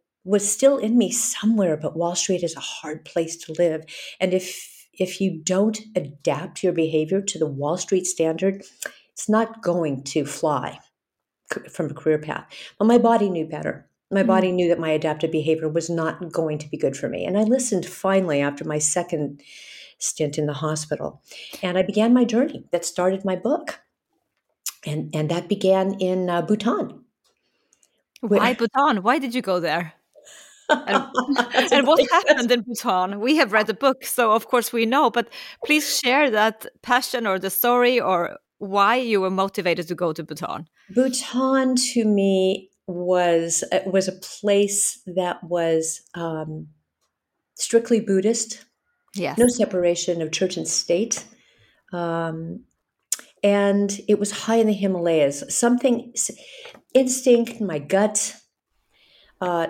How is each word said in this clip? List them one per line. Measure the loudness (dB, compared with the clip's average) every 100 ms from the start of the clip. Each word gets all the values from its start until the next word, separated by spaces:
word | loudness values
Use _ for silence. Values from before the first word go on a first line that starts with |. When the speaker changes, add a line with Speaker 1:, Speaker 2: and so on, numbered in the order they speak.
| _ _ -2
Speaker 1:
was | 0 0
still | 4 4 4
in | 2 2
me | 2
somewhere, | 0 -4 -2 0 2 2 0
but | -2 -2
Wall | -2 -2
Street | -2 -2
is | -2 -6
a |
hard | -12 -12 -10 -12 -6
place | -4 -4 -8
to | -8 0
live. | 2 0 -8 -16 -16 -4
And | 0
if, | 0 -2 -12 -16 -20 _
if | -6 -4 0
you | -2 -2
don't | 0 2 2 -2 -6 -6
adapt | -6 -4 -4 -4 -6 -2
your | 0
behavior | 2 0 0 0 -2
to | -2 -4
the | -4
Wall | -2 -4 -4
Street | 0 -2 -2
standard, | -2 -2 2 -2 -2 -12 _ -16 -16 _
it's | -8 0
not | 0 0 -4
going | -2 0 -2 -4 -4
to | -4 -4
fly | -2 -2 -2 -4 -12 _ _ _ _ _ _ _
c-, | -12 -8
from | -8 -6
a |
career | -4 0 0
path. | -2 -8 -10 -20 -20 _
But | 4
my | 6
body | 6 4 2
knew | -2 -6
better. | -6 -6 -8 _ _ _
My | 0
Speaker 2:
Mm. | 4
Speaker 1:
body | 4 4
knew | 2 2
that | 2
my | 0
adaptive | 0 0 -2 -2
behavior | 0 0 0 0
was | -4 -2
not | -2 -2 -4 -6
going | -4 -2 -4
to | -8
be | -2
good | -2 -2
for | -6
me. | -4 -2
And | 0
I |
listened | 2 0 0 -4 -4
finally | -4 0 2 2 0
after | 0 -4
my | -6 -2
second | -2 -2 -2 -4 -4 -8 -20 -20 -20 -20 -20 _
stint | -8 -4 -4 -2
in | -4
the |
hospital. | -2 -4 -4 -6 -6 -6 -10 _ -20 -18 -8
And | -2 0
I |
began | 0 2 4
my | 6
journey | 4 2 0 -4 -6
that | -4 -4
started | -2 0 0 -4
my | -4
book. | -2 -2 -4 -14 _ _ _ _ _ _ _ _ -14 -12 -6
And, | -6 -4
and | -2 0
that | -2 -2
began | 0 4 4 2 -2
in, | -2 0 0
uh, | -2
Bhutan. | 0 0 0 -2 -6 -10 _ _ _ _ _ _ _ _ _ _ _ -10
Speaker 2:
Why | 2 4
Speaker 1:
Where | 4 2
Speaker 2:
Bhutan? | 0 2 2 2
Why | 2 0
did | 0 -4
you |
go | -2 -2
there? | 0 -2 -4 -14 _ -20 -20 -20 -20 -12 0
And, | 0 2 -2 0 -4
Speaker 1:
<laughs> | 0 0 2
That's | 0 2
a | 4
Speaker 2:
and | 6
what | 4
Speaker 1:
great | 6
Speaker 2:
happened | 2 4 2 4
Speaker 1:
question. |
Speaker 2:
in | 0
Bhutan? | 0 -6 -2 0 -2 -2
We | 2 4
have | 4
read | 2 0
the |
book, | 0 0 0 -4
so | 0 4
of | 2 2
course | 0 0
we | -2 2
know, | 4 2
but | 2 -4 -12 -20 -12 0
please | 0 2 -2
share | 2 2 4
that | 4 2 0 -14 -14
passion | 0 0 0 -2 0
or | -2
the | -2
story | 0 2 4 4 2
or | 2 0 -2 -8 _ _
why | -4 2 4 2
you | 2 0
were | 2
motivated | 0 -2 -2 -2 -2 -4
to | -2
go | -2
to | -4
Bhutan. | -8 -8 -8 -8 -12 _ _ 0
Speaker 1:
Bhutan | 2 -2 -4 -2 0 2 2 0 0
to | 0 2
me | 2 2 2 2 -2 -8 _ -10
was, | -6 0 2 4 2 2 -4 -2
uh, | -2 0
was | 0 0
a |
place | -6 -16 -6 0 2 2 0 -2 -4 -6
that | -2 -2 -4
was, | -4 -2 2 0 0 -8 -14 -8
um, | -6 -6 -8 -12 -14 _ _ _ _ _ _ _ _ -10
strictly | 0 0 2 0
Buddhist. | 2 0 0 -2 -6 -12 -20 _ _ _ _ -8
Speaker 2:
Yes. | -4 2
Speaker 1:
No | 2
separation | 4 0 2 0 0 -2 -2
of | -4
church | -2 -2 -2
and | -4
state. | -4 0 0 0 -4 -8 _ _ _ _ _ _
Um, | -6 -4 -2 -4 -6 -10 -12 -16 _ _ _ _ -10 -10 _
and | 2 4 4 2 0 -2 0
it | 0
was | 0
high | -4 0 2
in | 2
the |
Himalayas. | 2 0 0 2 4 2 0 -6
Something, | 0 2 2 2 0 -2 -6
s-, | -6 -8 -20 -20 -20 -20 _
instinct, | 2 2 2 4 4 4 -4
my | -4 -4
gut, | 0 2 2 0 -6 -10 _ _ _ _ _ _ _ _ _ _
uh, | -2 0